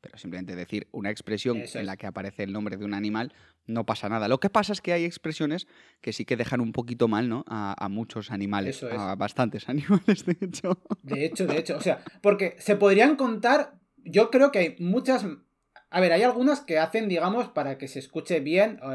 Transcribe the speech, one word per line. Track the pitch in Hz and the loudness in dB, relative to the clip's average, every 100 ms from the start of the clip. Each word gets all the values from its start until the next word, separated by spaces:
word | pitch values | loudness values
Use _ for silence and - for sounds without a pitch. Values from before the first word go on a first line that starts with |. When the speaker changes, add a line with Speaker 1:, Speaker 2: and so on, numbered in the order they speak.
Speaker 1:
Pero | - - | -20 -18
simplemente | 95 90 92 | -14 -12 -10
decir | 90 87 104 - | -12 -8 -8 -8
una | - 101 | -8 -8
expresión | 107 - 104 127 113 | -8 -6 -4 -2 -4
Speaker 2:
Eso | 113 117 | -6 -8
Speaker 1:
en | |
Speaker 2:
es. | 98 | -8
Speaker 1:
la | 95 | -10
que | 98 | -12
aparece | 95 98 - | -10 -10 -8
el | 98 | -8
nombre | 104 104 95 | -6 -8 -8
de | |
un | 104 | -6
animal, | 101 107 107 117 - _ _ - | -4 -4 -4 -6 -12 _ _ -8
no | 113 110 | -4 -4
pasa | 107 101 | -4 -4
nada. | 113 107 | -2 0
Lo | 135 | 0
que | 196 | 2
pasa | 214 208 | 2 0
es | 202 | -4
que | 180 | -2
hay | 175 170 | -2 -2
expresiones | - 160 156 147 170 - _ _ _ | -6 -8 -4 -4 -4 -10 _ _ _
que | 113 | -10
sí | 110 - | -6 -4
que | 117 | -2
dejan | 113 123 | -2 -2
un | 113 | -2
poquito | 123 120 117 117 | -4 -6 0 2
mal, | 107 120 | 2 0
¿no? | 113 - | -4 -6
A, | 110 101 - | -6 -6 -6
a | 101 | -6
muchos | 104 110 110 101 | -6 -6 -10 -8
animales, | 101 101 101 98 135 | -6 -2 -2 -2 -6
Speaker 2:
Eso | 123 | -8
es. | 117 | -6
Speaker 1:
a | 95 | -4
bastantes | 98 101 - 117 104 - | -4 -2 0 -2 -4 -6
<laughs> | |
animales, | 147 143 190 - 190 180 | -4 2 4 4 2 0
de | 165 | -4
hecho. | 185 - 180 185 - - | -6 -6 -4 -4 -6 -10
Speaker 2:
De | 135 139 | -6 -4
hecho, | 160 - 180 | -2 -2 -2
de | 151 | -2
hecho, | - 143 | -2 -2
o | |
sea, | 180 - - - | -2 -2 -6 0
porque | 202 196 180 - | 2 4 0 -2
se | - 202 | 0 4
podrían | 202 196 269 277 | 6 8 6 6
contar, | 247 220 240 294 - - _ _ | 0 0 4 4 2 -10 _ _
yo | 170 185 233 | 0 4 6
creo | 262 277 | 6 6
que | 202 | 6
hay | 160 - | 0 0
muchas, | 175 240 262 247 190 143 _ _ _ - _ | 0 0 2 0 0 -10 _ _ _ -20 _
a | 180 | 2
ver, | 180 | 4
hay | 170 | 6
algunas | 247 240 269 269 | 4 4 2 2
que | - 156 | 0 0
hacen, | 160 226 208 | 2 0 0
digamos, | 165 180 240 - | 0 0 0 -2
para | 151 135 135 | -4 -4 -6
que | 135 | -10
se | 139 | -12
escuche | - 160 151 165 | -10 -8 -2 -2
bien, | 139 180 220 - | 2 4 4 0
o | 135 | -8